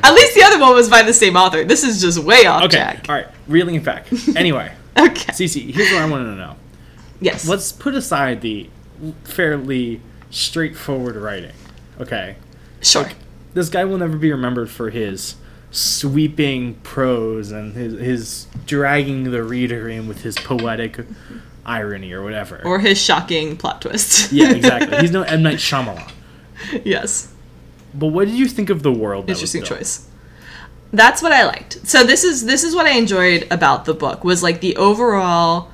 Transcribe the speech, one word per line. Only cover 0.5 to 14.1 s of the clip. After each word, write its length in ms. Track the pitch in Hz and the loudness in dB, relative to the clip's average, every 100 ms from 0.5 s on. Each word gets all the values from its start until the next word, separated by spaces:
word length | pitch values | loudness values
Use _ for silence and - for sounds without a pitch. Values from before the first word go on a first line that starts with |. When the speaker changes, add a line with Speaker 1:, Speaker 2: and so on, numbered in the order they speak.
| 392 | 8
Speaker 1:
one 140 | 262 | 8
was 140 | 247 233 | 8 8
by 140 | 226 | 6
the 100 | 220 | 6
same 220 | 233 202 180 | 4 4 6
author. 300 | 185 160 160 | 4 4 2
This 180 | 294 | 2
is 160 | 269 208 | 2 0
just 180 | 180 170 | 0 0
way 260 | 151 240 196 | 4 6 6
off 180 | 156 | 6
Speaker 2:
Okay, 140 | 175 156 | 2 0
Speaker 1:
track. 280 | - - - | -2 -6 -6
Speaker 2:
all 60 | 143 | -6
right. 120 | - - - | -6 -14 -2
Reeling 280 | 160 175 160 | 0 2 -2
it 80 | |
back. 220 | 156 - - 240 | -4 -6 -6 -6
Speaker 1:
<laughs> 140 | 294 294 | -2 0
Speaker 2:
Anyway. 360 | 175 135 80 - - - | 0 0 -4 -14 -6 4
Speaker 1:
Okay. 360 | 339 - - | 4 4 -6
Speaker 2:
Cece, 400 | - 180 143 - | -4 -4 -4 -6
here's 180 | 139 208 | 0 2
what 100 | 185 | 2
I 40 | 156 | 0
wanna 260 | 143 117 98 | -2 -6 -10
know. 200 | 82 71 - - - - - - | -12 -16 -20 -20 -20 -20 -20 -4
Speaker 1:
Yes. 280 | 185 - 160 | -4 -2 -4
Speaker 2:
Let's 240 | 196 - | -4 -4
put 220 | - 277 269 | -8 -6 -6
aside 440 | - 151 135 113 | -4 -2 -2 -4
the 280 | 113 104 87 - - - 156 156 - | -6 -8 -10 -20 -20 -16 -16 -14 -12
fairly 720 | - 165 147 131 131 120 113 - - - | -4 -2 -2 -4 -4 -4 -8 -14 -20 -14
straightforward 840 | - - 165 156 160 - 135 123 107 | -8 -6 -4 -6 -6 -8 -6 -6 -8
writing, 360 | 104 98 82 71 - - - - | -10 -10 -12 -18 -20 -20 -20 -14
okay? 360 | 127 113 95 - - - - - | -10 -8 -10 -14 -20 -20 -20 -4
Speaker 1:
Sure. 220 | - - | 0 0
Speaker 2:
Like, 120 | 139 - - - - | -2 -8 -20 -20 -8
this 160 | 175 165 | -4 -2
guy 140 | 180 190 | -2 -2
will 120 | 190 | -2
never 200 | 170 | -4